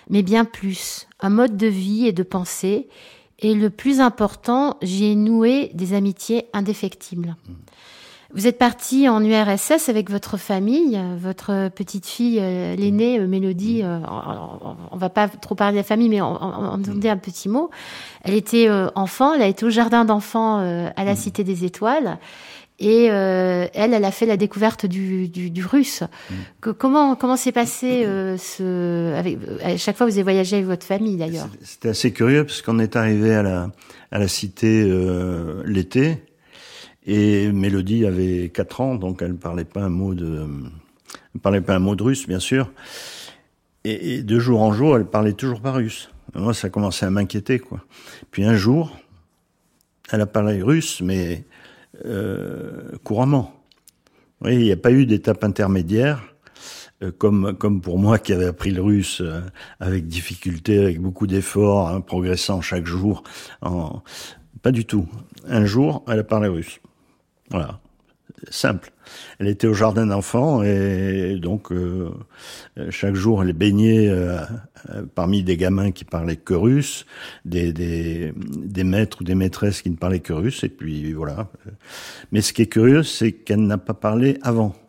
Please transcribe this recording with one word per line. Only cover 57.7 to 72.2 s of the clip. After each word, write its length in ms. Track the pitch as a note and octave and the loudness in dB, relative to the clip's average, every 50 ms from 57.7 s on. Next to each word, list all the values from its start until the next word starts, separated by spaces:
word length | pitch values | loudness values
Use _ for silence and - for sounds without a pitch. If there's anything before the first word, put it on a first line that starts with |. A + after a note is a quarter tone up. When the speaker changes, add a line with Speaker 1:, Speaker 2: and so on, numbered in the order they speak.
| G#2 F#2+ F2 | 0 0 -2
Speaker 2:
pour 180 | F2+ F2 F#2 | -2 0 2
moi 180 | G2+ G#2 A2 G#2+ | 4 4 4 4
qui 140 | - - G2 | 4 0 0
avait 140 | F2+ F2+ | 2 2
appris 260 | F2+ E2 - - G2 F#2+ | 0 -2 -4 -4 -4 -2
le 100 | F#2 F#2 | 0 2
russe, 380 | G#2 G#2 G2+ F#2 - - - | 2 2 2 2 0 -4 -6
euh, 220 | F#2 E2 D#2+ E2+ F2+ F#2 - - - - - - | -6 -6 -6 -8 -8 -10 -14 -18 -20 -20 -14 -8
avec 300 | F#2 F#2 F#2+ F#2 D#2+ E2 | -4 -2 -2 -2 -4 -4
difficulté, 680 | E2 E2+ E2 - E2+ - - F#2 F2 D#2+ E2+ A2+ G#2 G2+ | -8 -8 -8 -8 -12 -8 -6 -6 -6 -6 0 2 4 4
avec 200 | G2+ F#2+ E2+ E2 | 4 4 2 -2
beaucoup 280 | F#2 F#2+ F#2 - G#2+ G2 | -4 -6 -4 -2 -2 0
d'efforts, 600 | F#2 G2 F2 - - G2+ G#2 G2+ G2+ G2+ F#2 E2 | 0 0 -2 -2 0 2 4 4 4 4 2 0
hein, 120 | F2+ G2 | -2 -4
progressant 600 | F#2 - - F#2 F2+ F#2 F#2 F2+ - - G2+ E2+ | -6 -4 -4 -2 -2 0 -2 -2 -2 -4 -4 -4
chaque 260 | D#2+ - F#2 F2+ E2 | -4 -4 -4 -6 -4
jour. 360 | E2+ F2 F2+ F#2 G#2 F#2+ - - - - - - - - - - | -4 -4 0 0 0 0 -2 -6 -18 -20 -18 -18 -20 -18 -12 -8
En, 400 | E2+ F2+ F2 E2 D#2 - - - - - - - - - - - _ - - - | -6 -6 -4 -6 -6 -10 -12 -16 -16 -18 -18 -18 -18 -20 -20 -20 _ -16 -2 0
pas 100 | A#2+ C3 | 0 0
du 120 | A#2 G#2+ | 0 -2
tout. 200 | - - G#2 F2 E2 - - - _ - - - - | 0 -2 -2 -2 -2 -8 -16 -20 _ -20 -20 -10 -2
Un 180 | - G2+ G#2 | 2 2 2
jour, 360 | G2+ G2+ B2 C#3 D#3 D3+ - - - | 4 4 2 2 2 0 -4 -4 -2
elle 100 | A2+ G#2+ | -2 -2
a 60 | G#2 | 0
parlé 240 | - A2 G#2+ G#2 G2+ | 0 0 0 2 0
russe. 320 | F2+ E2 E2 - - - _ - _ _ _ _ _ _ _ _ _ _ _ - | 0 -2 -6 -8 -12 -20 _ -20 _ _ _ _ _ _ _ _ _ _ _ -6
Voilà. 280 | - F#3 D3+ - G2+ - _ _ _ _ _ _ _ _ _ _ - - - - | -4 -4 -4 -4 -8 -16 _ _ _ _ _ _ _ _ _ _ -20 -20 -18 -14
Simple. 400 | - - - - G#2+ F2+ - - _ _ _ - - - - - - - | -10 -4 -2 -2 -2 -2 -6 -12 _ _ _ -20 -20 -20 -20 -20 -10 -6
Elle 80 | G2 | -4
était 220 | G2+ G#2 G2 - A2 | -4 -2 0 2 2
au 40 | G#2+ | 2
jardin 320 | G2 A2 A2 G2 A2+ A2+ | 4 2 2 4 2 2
d'enfants 600 | G#2 G2+ G2+ G2 - - A#2+ C3+ D#3+ D3 A#2 G#2 | 2 0 0 -2 -2 0 0 2 2 2 2 2
et 720 | G2+ G2+ G2 G2 G2 F#2+ F#2 G2 F#2+ F#2+ G2 F#2 F#2 G2 F#2 | 2 2 2 0 0 0 -2 -2 -2 -2 -2 -2 -2 -4 -4
donc, 300 | E2+ F2 G2+ - - - | -4 -4 -4 -4 -6 -6
euh, 400 | F2+ F2+ F2+ F2 F2+ F#2 F2 E2+ - - | -6 -4 -4 -4 -4 -6 -6 -8 -10 -14